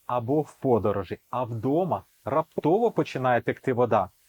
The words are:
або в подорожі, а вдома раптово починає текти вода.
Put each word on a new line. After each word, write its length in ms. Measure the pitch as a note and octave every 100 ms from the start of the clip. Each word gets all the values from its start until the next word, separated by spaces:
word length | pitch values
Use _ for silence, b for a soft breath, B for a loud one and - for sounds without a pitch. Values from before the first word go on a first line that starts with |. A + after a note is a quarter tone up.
| -
або 340 | B2 A2+ D3
в 140 | D3
подорожі, 640 | - C3+ A2+ G#2 G2+ F2+ G#2 _
а 140 | B2
вдома 600 | A#2+ A#2 B2+ D3+ F#3 G2+ - _
раптово 680 | - C#3+ D#3 - D3 G3 A#3
починає 500 | F3+ D3+ C#3 B2+ A#2+
текти 320 | B2 A#2+ -
вода. 380 | A#2+ A#2+ A2 F#2 _